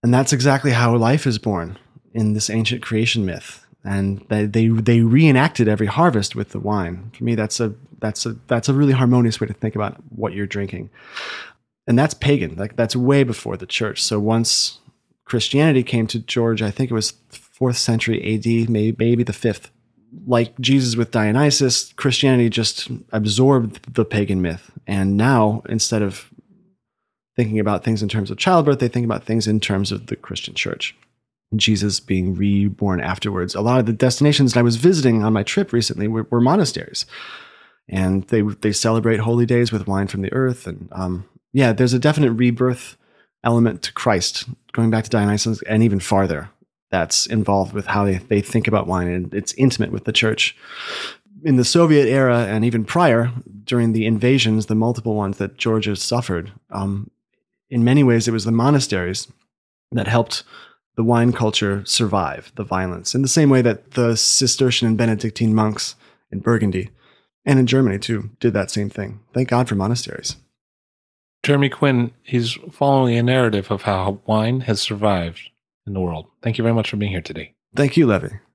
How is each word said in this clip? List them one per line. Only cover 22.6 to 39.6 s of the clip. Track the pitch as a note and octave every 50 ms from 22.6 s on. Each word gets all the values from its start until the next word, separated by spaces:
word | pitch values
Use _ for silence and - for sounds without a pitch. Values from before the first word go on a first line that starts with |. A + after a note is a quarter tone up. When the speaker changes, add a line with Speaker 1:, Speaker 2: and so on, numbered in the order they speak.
| A2+ - - - - - B2+ A2+ - _ -
Speaker 1:
absorbed | A2 G#2+ G#2+ G2+ A2 C3 C3+ C#3 C3 A#2 A2 - - - - A#2
the | - A2+
pagan | - - G#2+ G2+ - G2+ F#2 F2+
myth. | F2 E2 F#2 - - _ - _
And | - G2 G2 F#2+ F#2+ G2
now, | G2+ A2 B2+ C#3 B2 G#2+ G#2+ G#2+ A2 - -
instead | - A2 - - - A2 G#2
of | G2 F#2 - - _ _ - _ _ _ _ _ _ _ _ _ _ _ _ _ _ _ _ _ _ _
thinking | - A#2+ G#2+ G#2+ A2
about | G#2 G#2 G#2 - -
things | - A2+ G#2 A2
in | G2+
terms | - A2 G2 G2
of | -
childbirth, | G2+ - - F#3 E3+ D3+ D3 C#3 -
they | B2+ A#2+
think | - B2 A#2+
about | A2+ A2 - -
things | - A2 A2+ G#2
in | G#2+ G#2+ A2
terms | G#2 - G#2 F#2+ G2+ G2 G#2
of | G#2 A2 -
the | -
Christian | - - - - - - - -
church. | - - - - - - - - _ _ _ _ _ _ _ _ _ _ _ -
Jesus | G#2+ - - A2 G2 G2 G#2 F#2 -
being | _ - G2 F#2 F#2 F#2 F#2+
reborn | F2+ G2 G2+ G2+ G2+ G2+ G2+ G2 - G#2 G2+ F#2 F2
afterwards. | A#1+ D#2+ F#2 F#2 - G#2+ G2 F#2+ F2+ F#2 -
A | F#2+
lot | G#2 A#2 B2+ C3
of | A#2+
the | G#2+ A2+
destinations | G#2 - B2+ B2 - D3 D3 C#3+ - C#3+ B2+ -
that | B2
I | A#2+
was | A#2+ A#2
visiting | A2+ B2+ F3 G3 D#3+ C3+ B2+ A2+ A2 G#2
on | A2 A2
my | G#2+ G#2
trip | - - - G3+ - -
recently | A#2+ A2+ - - - G2+ G#2+
were, | A2+ A2+ G#2+ -
were | - A#2
monasteries. | A#2+ B2+ D#3+ G#3 F#3 C3 - - - - - - - _ - - - - - - - - - - - _ _ _ _ _
And | F#2+ F#2+ F#2+ F#2 F#2+ G2 F#2+
they, | - - A2+
they | G#2 G#2 G2+ _ - G#2+ G#2
celebrate | - - A#2 A2+ A2+ G#2+ A#2 A2+ G#2+
holy | A2 A2+ A#2 A#2+ A#2+
days | A#2 B2 A#2+